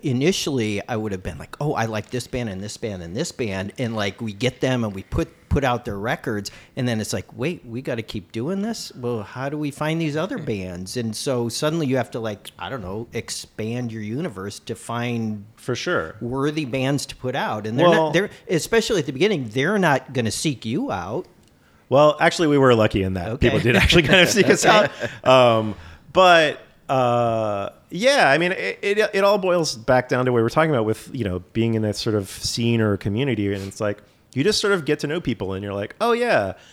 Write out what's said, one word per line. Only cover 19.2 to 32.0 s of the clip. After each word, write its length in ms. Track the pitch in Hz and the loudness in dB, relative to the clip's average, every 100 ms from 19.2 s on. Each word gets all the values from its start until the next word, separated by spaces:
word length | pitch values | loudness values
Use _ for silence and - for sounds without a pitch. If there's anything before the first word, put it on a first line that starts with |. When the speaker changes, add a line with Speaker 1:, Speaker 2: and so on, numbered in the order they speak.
| 196 175 117 | 0 0 -2
Speaker 1:
they're 280 | 131 147 214 | -2 0 2
not 340 | 175 135 - | 4 2 0
gonna 200 | 131 113 | -2 -2
seek 340 | - 165 120 110 | -2 -4 -4 -4
you 260 | 139 269 | -4 -4
out. 360 | 95 87 139 - _ _ _ _ _ - | -4 -4 -8 -8 _ _ _ _ _ 2
Speaker 3:
Well, 300 | 131 151 143 | 6 6 6
actually, 280 | 165 - 156 | 2 4 4
we 100 | 143 | 6
were 160 | 131 | 8
lucky 300 | 117 107 107 | 6 4 2
in 100 | 95 | -2
that 160 | 92 90 | -2 -4
Speaker 1:
Okay. 140 | 123 120 | 0 2
Speaker 3:
people 120 | 143 | 4
did 160 | 113 120 | 4 4
actually 280 | - 175 | 6 4
kind 180 | 139 185 | 6 6
of 60 | 170 | 6
seek 200 | - - | 4 4
us 160 | 202 - | 4 6
Speaker 1:
<laughs> 0 | |
Okay. 240 | 214 147 - 120 - | 4 4 -2 -8 -2
Speaker 3:
out. 40 | 127 | 6
Um, 480 | 131 123 113 110 98 - - - | 8 8 4 0 -6 -14 -20 -2
but, 460 | 180 185 170 151 - - _ - | 6 8 8 4 -2 -14 _ -4
uh, 800 | 135 123 120 117 113 110 101 98 - - | 0 2 2 2 0 -2 -2 -6 -10 -12
yeah, 400 | 175 247 277 156 | -2 2 4 4
I 80 | 147 | 4
mean, 140 | 175 | 2
it, 280 | 190 190 - | -2 -6 -4
it, 160 | 202 208 220 | -2 0 0
it 100 | 196 | 2
all 140 | 202 208 | 2 2
boils 400 | 185 175 151 110 | 2 2 0 -4
back 320 | 113 127 123 | 2 2 2
down 160 | 127 127 | 0 2
to 60 | |
what 40 | 123 | 2
we 40 | |
were 80 | 113 | 2
talking 220 | 156 160 | 2 2
about 120 | 135 110 | 2 0
with, 240 | 110 - | -2 -6
you 100 | 131 | -6
know, 160 | 98 90 90 | -4 -4 -4
being 200 | 113 117 113 | 0 0 2
in 80 | |
that 120 | 107 | 0
sort 200 | 101 | -2